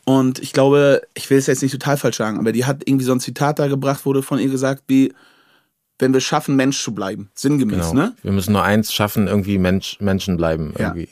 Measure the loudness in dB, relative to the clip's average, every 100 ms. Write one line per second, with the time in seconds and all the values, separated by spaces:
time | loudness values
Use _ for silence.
0 | 0 2 2 -2 -4 2 4 4 4 2
1 | 0 -12 0 2 2 0 -2 -2 -2 0
2 | 0 -2 -4 -2 -2 0 -2 -4 0 0
3 | 2 -2 -2 -4 -2 0 -2 0 -2 -2
4 | -2 -2 -2 -2 -2 0 -2 -4 0 2
5 | 2 -2 _ _ _ _ _ _ _ -2
6 | 0 2 0 -2 0 0 0 -2 -6 -6
7 | -6 -8 -12 -4 0 2 0 0 0 0
8 | 0 -4 -2 -2 2 2 4 2 2 0
9 | 0 0 0 0 0 2 2 0 -4 -6
10 | -2 -2 -2 0 0 -2 -4 -4 -4 -4
11 | -10